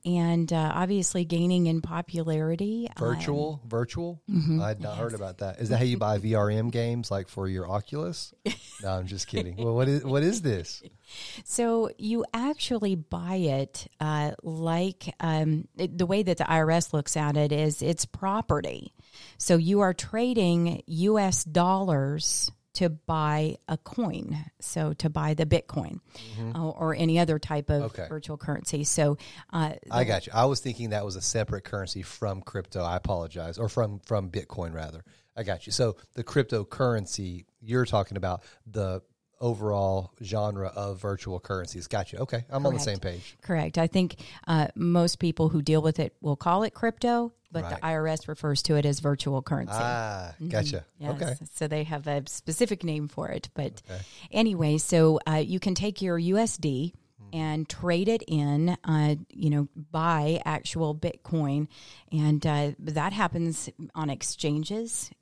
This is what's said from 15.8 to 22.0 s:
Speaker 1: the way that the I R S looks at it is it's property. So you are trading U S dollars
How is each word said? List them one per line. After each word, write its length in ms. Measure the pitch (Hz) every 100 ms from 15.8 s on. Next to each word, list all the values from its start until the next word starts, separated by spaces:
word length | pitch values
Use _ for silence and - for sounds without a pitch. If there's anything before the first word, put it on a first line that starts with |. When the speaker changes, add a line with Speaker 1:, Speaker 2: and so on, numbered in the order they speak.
| 185 175
Speaker 1:
the 80 | 175
way 160 | 196
that 160 | 190 175
the 120 | -
I 100 | 160
R 120 | 160
S 220 | 170 165
looks 240 | 156 143 -
at 180 | 147 147
it 160 | 151
is 300 | 147 156 147
it's 240 | 135 170 -
property. 880 | - 190 208 226 147 - 64 - - - - - -
So 180 | - 170
you 240 | 165 202
are 140 | 196 180
trading 880 | - 220 247 240 180 170 170 170 -
U 320 | 160 190 214
S 260 | 190 180
dollars 1080 | - 156 180 190 190 147